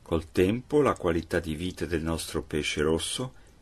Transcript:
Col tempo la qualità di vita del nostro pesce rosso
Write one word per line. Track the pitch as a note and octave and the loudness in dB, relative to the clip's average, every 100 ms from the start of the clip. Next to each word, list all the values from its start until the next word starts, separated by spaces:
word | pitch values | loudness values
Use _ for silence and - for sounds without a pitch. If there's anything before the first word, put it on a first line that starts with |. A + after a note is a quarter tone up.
Col | - E2 D#2+ | 0 -2 0
tempo | - F#2 A#2 - D3 | 2 4 2 0 2
la | B2+ | 4
qualità | F2+ F2+ E2 D#2+ F2 | 2 0 0 0 -2
di | D#2 | -2
vita | D2+ F2+ F2 | -4 -4 -4
del | D2+ E2 | -2 -2
nostro | D#2+ D#2+ - D#2 | 0 -2 -2 -6
pesce | - D#2 C#2+ - | -2 -4 -2 0
rosso | D2+ D#2+ - - B2+ - - - | 2 2 0 -6 -6 -10 -20 -20